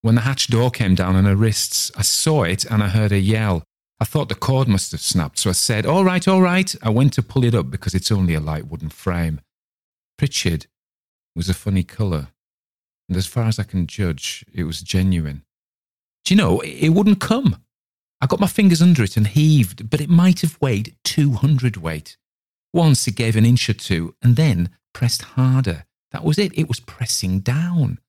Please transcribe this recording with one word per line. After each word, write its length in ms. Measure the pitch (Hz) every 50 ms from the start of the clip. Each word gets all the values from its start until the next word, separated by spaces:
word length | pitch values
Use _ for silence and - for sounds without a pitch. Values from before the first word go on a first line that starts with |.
"when 120 | - 110 113
the 60 | 117
hatch 240 | 110 135 135 - -
door 240 | - 120 113 123 127
came 240 | - - 113 95 92
down 220 | 90 92 92 92
on 80 | 95 98
her 100 | 101 98
wrists. 560 | 98 113 110 101 - - - - - - - -
I 60 | -
saw 420 | 104 - - - - 160 156 147 98
it 200 | 82 92 - -
and 180 | - 113 104
I 60 | 107 95
heard 220 | 90 110 107 101
her 60 | 101 98
yell. 460 | 95 101 110 110 110 101 90 82 - _ _ _ _ _ _ _
I 60 | 113
thought 240 | - - 156 139 -
the 80 | -
cord 320 | - - - 135 131 135 120
must 240 | 98 92 - -
have 100 | - 76
snapped, 380 | - - - 90 78 69 _ -
so 100 | - 101
I 20 |
said, 320 | 90 - - - 113 107 -
'All 200 | - 156 190 190
right, 220 | 185 180 180 180
all 140 | 190 190 190
right.' 340 | 185 180 175 190 190 - - -
I 80 | - 113
went 220 | 107 120 135 147 -
to 80 | -
pull 220 | - - - 135 123
it 120 | 117 113
up 140 | 104 78 64
because 240 | 67 - - - -
it's 180 | 92 - -
only 220 | 110 98 92 85 82
a 60 | 78
light 280 | 76 78 78 76 - 71
wooden 200 | 82 76 80 76
frame." 520 | - - - 95 87 87 85 80 78 71 _ _ _ _ _ _ _ _ _ _ _ _ _ _ _
Pritchard 500 | - - 139 - - - 90 82 78 - _ _ _ _ _ _ _ _ _ _ _ _ _ _
was 140 | 82 85 92
a 60 | 90
funny 280 | - - 104 95 92
colour, 460 | 87 - - - 110 98 85 76 69 - _ _ _ _ _ _ _ _ _ _ _ _ _ _ _ -
and 80 | 90
as 100 | 90 92
far 180 | - - 123 113
as 140 | 113 110 -
I 60 | 98
can 240 | - - 92 85 76
judge, 560 | - - 101 87 76 67 - - - - - _
it 120 | _ - 85
was 160 | 78 82 -
genuine. 640 | - - - 92 92 95 92 85 78 73 71 67 _ _ _ _ _ _ _ _ _ _ _ _ _ _ _ _ _
"Do 100 | - 185
you 40 | 208
know, 220 | 185 - - 104
it, 240 | - 76 - - 151
it 20 | 156
wouldn't 300 | 165 190 208 214 202 196
come. 420 | - - 220 262 277 180 98 - _ _ _ _ _ _ _ _ _ _ _ _
I 40 | 131
got 120 | 131 190 -
my 80 | 208
fingers 360 | 185 - - 208 190 170 156
under 200 | 170 180 170 131
it 140 | 110 95 -
and 100 | 110 107
heaved, 640 | 101 - 151 151 156 156 143 113 90 - - 110 110
but 100 | - 143
it 100 | 147 147
might 300 | 170 170 180 185 175 -
have 180 | - 160 - _
weighed 340 | 151 135 110 98 110 - _ _
two 300 | _ - - - 147 143
hundred 460 | 123 104 - 139 151 127 123 123 104 95
weight. 380 | 80 82 80 76 - - - _ _ _ _ _ _ _ _ _ _ _
Once 360 | - 170 165 156 135 - - -
it 80 | 98
gave 180 | - 117 113 107
an 120 | 110 110
inch 220 | 117 123 120 - -
or 60 | 110
two 400 | - - - 98 82 85 - _ _
and 140 | - 123 120
then 340 | 113 160 151 104 87 87 87 _ _ _ _
pressed 300 | _ - 123 117 - -
harder. 640 | - - - 127 127 131 131 131 131 101 82 76 - _ _ _ _ _
That 140 | - - 160
was 120 | 160 151
it. 160 | 196 208 185 - 156
It 100 | 160 -
was 120 | 117 -
pressing 600 | _ - - - 120 - - - - 92 92 95
down. 600 | 95 - 123 151 170 175 175 165 139 98 85 - _